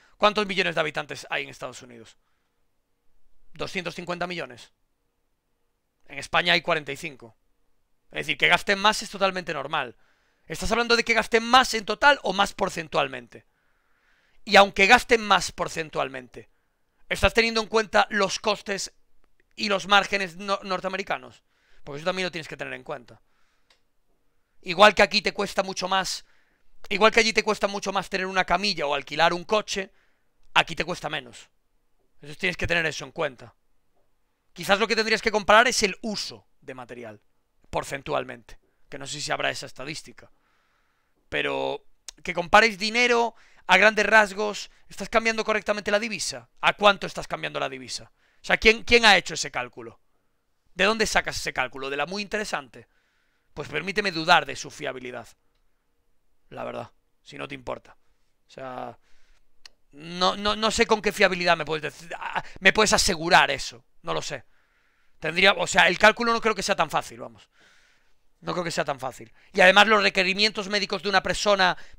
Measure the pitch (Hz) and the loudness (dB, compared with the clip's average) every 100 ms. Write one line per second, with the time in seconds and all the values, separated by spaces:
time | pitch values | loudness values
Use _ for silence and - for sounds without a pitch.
0 | _ _ 208 202 202 185 175 165 156 151 | _ _ 2 2 -2 -2 0 0 -2 -4
1 | 151 139 - 147 139 127 135 120 127 117 | -8 -12 -8 -8 -8 -12 -14 -14 -20 -20
2 | 110 _ _ _ _ _ _ _ _ _ | -20 _ _ _ _ _ _ _ _ _
3 | _ - - - - - 147 190 170 165 | _ -20 -20 -20 -18 -12 -10 -8 -10 -10
4 | 170 175 175 175 131 117 - _ _ _ | -10 -8 -8 -8 -12 -16 -20 _ _ _
5 | _ _ _ _ _ _ _ _ _ _ | _ _ _ _ _ _ _ _ _ _
6 | - 139 - - 175 170 170 160 139 139 | -18 -16 -2 0 2 2 0 -2 -4 -10
7 | 165 131 117 _ _ _ _ _ _ _ | -12 -14 -20 _ _ _ _ _ _ _
8 | _ 156 151 147 156 175 - 196 208 208 | _ -8 -6 0 4 4 2 2 2 0
9 | 208 190 190 185 170 151 139 156 123 - | -6 -2 -2 -2 -6 -8 -6 -6 -6 -12
10 | _ _ _ _ - 160 185 226 233 233 | _ _ _ _ -14 -8 -2 0 2 2
11 | 226 226 214 226 233 254 240 226 208 214 | 2 0 2 0 4 4 4 -2 -6 2
12 | 285 277 226 190 202 - 185 170 160 160 | 4 4 2 0 0 -2 -4 -4 -4 -2
13 | 139 127 120 117 _ _ _ _ _ _ | -2 -6 -16 -20 _ _ _ _ _ _
14 | _ _ _ - - 196 202 - 196 240 | _ _ _ -16 6 8 8 6 6 6
15 | - 233 208 185 - - 160 - 156 151 | 6 2 4 2 0 -6 -6 -6 -6 -6
16 | 139 135 123 123 - _ _ _ _ _ | -6 -8 -16 -20 -20 _ _ _ _ _
17 | - 185 196 226 226 226 220 220 214 214 | -10 0 2 2 0 -2 0 -2 2 2
18 | 196 202 190 - 226 196 - 190 - - | 2 0 -2 -2 -4 -4 -6 -8 -8 -14
19 | _ - _ _ _ - 220 190 170 202 | _ -20 _ _ _ -8 -4 -4 2 2
20 | 185 202 185 170 202 196 202 185 185 190 | 2 -2 -4 -8 -6 -6 -4 -6 -4 -8
21 | 202 139 123 - _ _ _ - - 143 | -6 -8 -10 -20 _ _ _ -18 -14 -6
22 | 170 185 180 170 147 147 135 131 127 139 | -4 -4 -6 -8 -12 -12 -12 -12 -12 -14
23 | 117 117 _ _ _ _ _ _ _ _ | -14 -20 _ _ _ _ _ _ _ _
24 | _ _ _ _ _ - 190 170 208 208 | _ _ _ _ _ -14 -6 6 6 8
25 | 208 208 196 196 202 - 190 185 185 190 | 4 2 -2 -4 -4 -4 -4 -6 -4 -2
26 | 180 - - _ _ _ - - - 208 | -2 -8 -14 _ _ _ -20 -16 -6 2
27 | 214 226 220 220 208 202 202 202 196 196 | 4 4 2 0 -2 -2 -4 -4 -4 -6
28 | 180 190 185 190 180 180 208 160 143 143 | -4 -6 -2 -2 0 0 0 -4 -4 -4
29 | - 147 170 175 175 214 - 196 196 _ | -4 0 2 0 -2 -2 -2 -6 -8 _
30 | _ _ _ _ - 165 160 165 170 170 | _ _ _ _ -2 0 0 -4 -6 -6
31 | 151 151 123 110 - _ _ _ _ _ | -6 -8 -10 -20 -20 _ _ _ _ _
32 | _ - 147 151 185 170 180 170 160 139 | _ -20 -18 -6 -6 -4 -2 0 -2 -6
33 | 139 147 151 123 120 _ _ _ _ _ | -10 -6 -6 -6 -20 _ _ _ _ _
34 | _ _ _ _ _ - 170 196 220 226 | _ _ _ _ _ -8 0 2 2 0
35 | 220 214 226 208 196 214 240 - 208 180 | 0 0 0 0 6 6 6 2 -2 -4
36 | 226 202 - 117 _ _ - 131 120 123 | -8 -8 -10 -14 _ _ -16 -16 -16 -16
37 | 113 104 _ _ _ _ - 156 143 139 | -16 -18 _ _ _ _ -10 -8 -6 -10
38 | 143 139 127 123 - - _ _ _ 139 | -6 -6 -6 -12 -18 -20 _ _ _ -14
39 | 135 147 143 139 139 131 131 - 135 160 | -12 -10 -6 -2 -2 -4 -10 -14 -12 -12
40 | - - - _ _ _ _ _ _ _ | -16 -20 -20 _ _ _ _ _ _ _
41 | _ _ _ 147 143 135 135 139 - - | _ _ _ -6 -4 -4 -4 -8 -12 -20
42 | - - - 175 175 208 226 185 214 233 | -20 -14 -8 -6 4 6 6 2 -4 0
43 | 240 240 233 - - - - 185 214 214 | 2 2 0 -6 -20 -12 2 6 6 4
44 | 202 220 208 190 214 196 - _ - - | 4 6 4 0 -6 -6 -14 _ -18 -12
45 | 190 226 226 220 214 214 208 208 196 208 | -2 0 0 -2 -2 -2 -2 -4 -2 -2
46 | 226 185 - 131 - - 151 - 202 196 | -2 -6 -8 -10 -16 -2 -2 4 4 4
47 | 175 - - 160 151 147 139 135 120 - | -2 -8 -8 -8 -8 -6 -6 -8 -12 -14
48 | 117 _ _ _ - 180 220 226 - 240 | -14 _ _ _ -2 2 4 2 2 4
49 | 226 185 - 160 147 139 123 127 117 107 | 6 4 2 -6 -6 -8 -8 -12 -18 -20
50 | _ _ _ _ _ _ _ - 190 220 | _ _ _ _ _ _ _ 0 0 2
51 | 202 180 160 - 160 143 127 135 135 139 | 0 0 -2 -6 -6 -4 -4 -6 -8 -6
52 | 151 196 202 214 214 160 131 120 - _ | -6 -8 -6 -8 -6 -8 -10 -20 -20 _
53 | _ _ _ _ _ - 147 147 180 196 | _ _ _ _ _ -14 -10 -8 -6 -4
54 | 196 160 160 170 139 131 143 - 143 131 | -4 -2 2 2 2 -8 -14 -12 -10 -10
55 | 123 123 113 _ _ _ _ _ _ _ | -12 -14 -16 _ _ _ _ _ _ _
56 | _ _ _ _ _ 123 123 120 120 _ | _ _ _ _ _ -12 -10 -10 -14 _
57 | _ _ - 143 139 139 123 120 - - | _ _ -20 -14 -14 -12 -10 -12 -14 -20
58 | _ _ _ _ _ - 131 127 123 117 | _ _ _ _ _ -16 -12 -10 -12 -14
59 | _ - - _ - - - _ _ 143 | _ -20 -20 _ -20 -20 -20 _ _ -20
60 | 165 175 185 196 208 208 220 214 226 214 | -14 -2 0 0 -4 -2 -2 0 2 2
61 | 208 196 196 180 175 165 151 156 147 - | 0 2 2 2 0 0 -2 -6 -8 -12
62 | 170 - - - - - 190 - 208 208 | -14 -12 -8 -8 -10 0 2 4 4 4
63 | - 165 170 175 139 139 - 117 _ - | 2 -2 4 4 4 0 -8 -14 _ -14
64 | 170 156 - 139 - _ _ _ _ _ | -6 -6 -6 -10 -14 _ _ _ _ _
65 | _ _ 156 170 190 196 170 180 170 175 | _ _ -6 4 4 4 2 4 4 6
66 | 214 208 233 233 226 202 196 190 160 160 | 4 4 0 0 0 -2 -2 -2 0 -2
67 | - 117 123 113 _ _ _ _ _ _ | -6 -12 -16 -18 _ _ _ _ _ _
68 | _ _ _ _ 165 165 170 170 156 135 | _ _ _ _ -8 -6 -4 -4 -4 -6
69 | 131 - 117 _ _ 196 185 196 208 214 | -10 -12 -18 _ _ 6 8 10 8 6
70 | 196 190 185 190 214 214 190 208 190 196 | 4 2 0 2 0 0 -4 -4 -2 -4
71 | 202 190 185 175 214 196 180 160 - | 0 0 0 0 2 4 2 0 -10